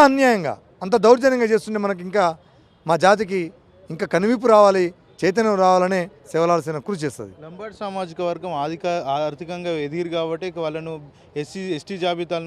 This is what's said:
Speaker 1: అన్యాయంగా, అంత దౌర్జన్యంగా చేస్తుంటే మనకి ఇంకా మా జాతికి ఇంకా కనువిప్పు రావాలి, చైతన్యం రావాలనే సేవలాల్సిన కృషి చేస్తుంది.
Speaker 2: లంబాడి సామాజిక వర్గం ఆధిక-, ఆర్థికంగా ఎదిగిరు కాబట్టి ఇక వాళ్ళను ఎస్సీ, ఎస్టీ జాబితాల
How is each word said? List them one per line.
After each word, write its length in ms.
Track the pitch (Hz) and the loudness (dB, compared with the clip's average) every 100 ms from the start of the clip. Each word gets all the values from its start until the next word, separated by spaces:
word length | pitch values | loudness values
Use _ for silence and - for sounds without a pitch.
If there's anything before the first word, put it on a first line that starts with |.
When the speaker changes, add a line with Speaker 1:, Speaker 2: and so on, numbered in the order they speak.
| 285 | 8
Speaker 1:
అన్యాయంగా, 480 | 269 254 214 147 104 _ _ | 6 2 2 -2 -6 _ _
అంత 140 | 185 226 214 | -2 4 6
దౌర్జన్యంగా 420 | 247 269 254 220 | 6 4 2 2
చేస్తుంటే 260 | 220 214 208 202 | 0 -2 -4 -4
మనకి 160 | 180 180 | -6 -4
ఇంకా 160 | 202 170 160 _ _ _ _ 156 | 0 0 -2 _ _ _ _ -2
మా 80 | 165 | 2
జాతికి 360 | 185 208 185 190 160 - _ _ - | 4 4 0 -4 -6 -10 _ _ -16
ఇంకా 160 | 160 202 | -8 -2
కనువిప్పు 360 | 170 208 247 233 | 0 2 2 6
రావాలి, 320 | 214 202 190 175 - _ - | 8 8 4 0 -4 _ -4
చైతన్యం 360 | 175 190 220 196 | 0 2 2 4
రావాలనే 340 | 185 185 185 190 170 - - | 4 4 2 0 -4 -10 -6
సేవలాల్సిన 480 | 160 170 170 151 151 208 | -2 2 0 -2 -8 -8
కృషి 140 | 190 | -6
చేస్తుంది. 280 | 147 - 101 92 | -6 -8 -14 -16
Speaker 2:
లంబాడి 300 | 160 185 214 185 | -20 -18 -18 -12
సామాజిక 400 | 202 190 180 160 | -8 -8 -8 -6
వర్గం 320 | 175 165 180 147 | -6 -6 -6 -6
ఆధిక-, 400 | 151 165 180 175 135 143 151 | -6 -4 -4 -4 -2 -4 -4
ఆర్థికంగా 460 | 147 165 180 175 160 143 | -6 -10 -10 -6 -6 -6
ఎదిగిరు 240 | 170 170 165 | -6 -6 -4
కాబట్టి 300 | 165 165 185 | -4 -6 -8
ఇక 80 | 170 | -6
వాళ్ళను 280 | 156 156 160 160 147 _ _ 147 | -6 -6 -10 -14 -18 _ _ -10
ఎస్సీ, 200 | 147 196 185 151 | -10 -10 -8 -8
ఎస్టీ 180 | - 196 | -8 -6
జాబితాల 400 | 180 170 170 170 | -4 -4 -6 -6